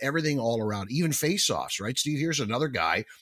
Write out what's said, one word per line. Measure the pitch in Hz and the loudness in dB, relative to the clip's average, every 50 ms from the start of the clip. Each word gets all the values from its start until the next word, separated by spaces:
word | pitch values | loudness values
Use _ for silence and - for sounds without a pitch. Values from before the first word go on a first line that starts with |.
| 131 | -4
everything | 139 147 165 156 151 147 135 | -2 -2 0 0 0 0 0
all | 113 117 117 113 | 2 2 2 2
around, | 110 107 104 101 98 98 | 0 0 -2 -2 -4 -2
even | 123 160 170 160 143 | 0 0 2 2 2
faceoffs, | - 147 151 190 202 - - 98 71 64 - - - | 2 2 2 2 2 2 2 2 0 -2 -4 -4 -4
right, | 98 110 131 - | -4 -2 -2 -2
Steve? | - 147 151 135 | -2 0 0 0
Here's | 151 170 156 135 | 0 0 0 0
another | 123 104 113 127 156 147 | 0 0 0 0 0 0
guy | 123 90 80 80 80 98 110 - - - | 0 0 2 2 2 0 0 -4 -10 -20